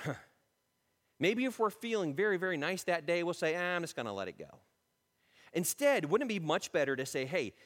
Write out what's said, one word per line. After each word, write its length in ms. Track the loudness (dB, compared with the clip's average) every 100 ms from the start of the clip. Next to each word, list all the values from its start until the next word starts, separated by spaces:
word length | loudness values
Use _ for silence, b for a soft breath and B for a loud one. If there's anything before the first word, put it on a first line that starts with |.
<laughs> 120 | -8 -8 B _ _ _ _ _ _ _ _ -2
Maybe 260 | 0 2
if 140 | -2 0
we're 120 | -2
feeling 440 | -2 -4 0 0
very, 220 | 0 0 2
very 200 | 0 -2
nice 280 | -2 -2
that 220 | -2 -2 0
day, 160 | 0
we'll 120 | 0
say, 220 | 0 0 0
"Ah, 200 | 0 -2
I'm 60 |
just 140 | -4 -4
gonna 160 | -4
let 160 | -4 -6
it 100 | -8
go." 220 | -16 -18 _ _ _ _ _ b b b b
Instead, 580 | -2 -2 2 4 4 4
wouldn't 200 | 2 2
it 100 | 0
be 40 |
much 280 | 2 0 2
better 240 | 0 2 0
to 100 | -2
say, 180 | -2
"Hey, 300 | -2 -2 -2 b